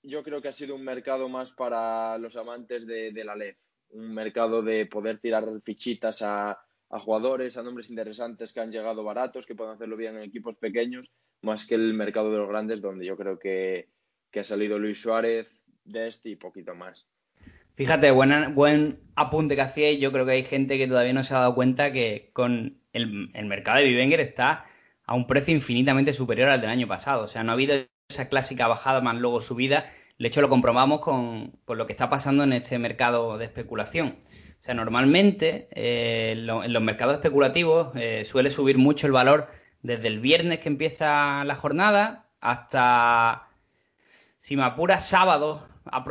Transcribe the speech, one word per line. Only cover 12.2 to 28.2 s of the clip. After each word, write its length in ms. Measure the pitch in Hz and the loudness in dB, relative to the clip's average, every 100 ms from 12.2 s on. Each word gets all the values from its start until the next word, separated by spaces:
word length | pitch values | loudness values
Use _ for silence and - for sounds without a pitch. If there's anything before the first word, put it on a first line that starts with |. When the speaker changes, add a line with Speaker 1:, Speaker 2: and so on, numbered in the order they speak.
| 107 | -2
Speaker 1:
de 80 | 107 | -2
los 100 | 101 | -2
grandes, 320 | 104 107 110 | -4 -6 -6
donde 240 | 98 95 92 | -8 -10 -10
yo 100 | 95 | -8
creo 220 | 98 92 | -8 -8
que, 500 | 98 92 95 92 - _ _ _ _ | -4 -4 -4 -6 -10 _ _ _ _
que 100 | 104 | -10
ha 40 | |
salido 340 | 98 104 104 104 | -6 -4 -2 -2
Luis 220 | 107 101 | -4 -6
Suárez, 640 | 117 113 113 113 113 _ _ _ | -2 0 0 -2 -6 _ _ _
Dest 400 | - 110 113 - 113 | -16 -10 -10 -10 -18
y 100 | 95 | -16
poquito 380 | 92 98 87 | -16 -18 -18
más. 320 | 87 92 - _ _ _ _ - - _ | -16 -18 -20 _ _ _ _ -20 -20 _
Speaker 2:
Fíjate, 360 | - 135 160 143 | -6 0 6 8
buena, 400 | 131 135 147 143 | 8 6 4 2
buen 500 | 143 147 151 151 - _ - | 4 6 6 2 -2 _ -4
apunte 380 | 131 156 151 143 | 0 0 0 0
que 60 | |
hacíais. 360 | 131 151 151 143 | -2 2 2 2
Yo 140 | 139 | 0
creo 140 | 131 127 | 0 2
que 60 | |
hay 120 | 131 | 0
gente 320 | 127 139 135 135 | 0 -2 0 0
que 100 | 131 | 2
todavía 280 | 127 123 | 2 2
no 80 | 127 | 0
se 120 | 127 | 0
ha 40 | 135 | 2
dado 160 | 123 | 2
cuenta 360 | 123 127 127 143 | 4 2 2 0
que 380 | 131 117 104 - | 0 -2 -4 -8
con 420 | - 123 120 113 - _ | -2 0 0 -4 -12 _
el, 380 | 120 113 101 95 | -6 -4 -6 -8
el 140 | 110 107 | -10 -6
mercado 320 | 101 104 123 | -6 2 4
de 60 | |
Bivenger 360 | 139 123 131 160 | 4 4 2 2
está 460 | 143 - 127 156 - _ _ _ | 0 0 0 0 -8 _ _ _
a 100 | - | -4
un 120 | 123 123 | -4 0
precio 280 | 131 139 | 0 2
infinitamente 580 | 156 135 120 135 135 139 | 0 0 0 2 4 2
superior 380 | 139 120 113 131 | 0 -2 2 4
al 100 | 131 | 4
del 80 | 110 | 2
año 160 | 123 113 | -2 -2
pasado. 380 | 92 - 131 | -4 -2 -2
O 40 | 104 | -4
sea, 140 | 113 | -6
no 80 | 113 | -2
ha 40 | |
habido 200 | 120 139 139 127 _ _ | 0 2 0 -2 _ _
esa 200 | - | -10